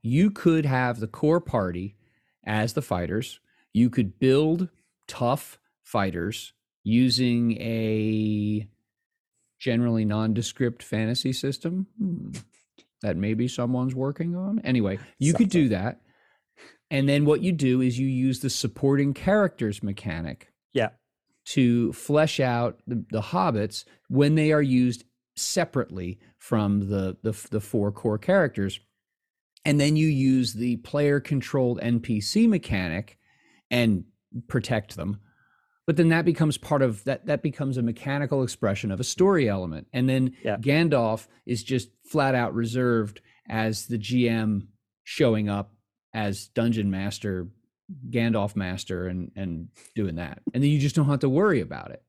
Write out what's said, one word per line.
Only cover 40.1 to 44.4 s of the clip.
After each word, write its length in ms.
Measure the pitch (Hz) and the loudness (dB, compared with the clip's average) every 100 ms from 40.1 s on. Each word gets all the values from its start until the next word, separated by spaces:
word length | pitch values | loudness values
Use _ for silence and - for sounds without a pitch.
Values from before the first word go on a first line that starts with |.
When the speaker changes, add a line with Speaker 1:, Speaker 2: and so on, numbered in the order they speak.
| 131 127 - | 2 0 -2
Speaker 2:
Yeah. 140 | - 101 | -4 -2
Speaker 1:
Gandalf 680 | 117 147 170 143 113 110 - _ - | 2 2 4 2 2 -2 -6 _ -6
is 180 | 117 | -6
just 260 | - 131 - _ - | -2 -4 -4 _ -4
flat 300 | 156 135 127 | 0 2 2
out 180 | 117 | 0
reserved 680 | 90 117 123 123 117 104 - _ _ - | -2 -2 0 2 2 0 -6 _ _ -8
as 400 | 110 110 107 - | -2 -2 -4 -4
the 100 | 120 | -6
G 300 | 104 123 120 | 0 2 2
M 400 | 113 | 2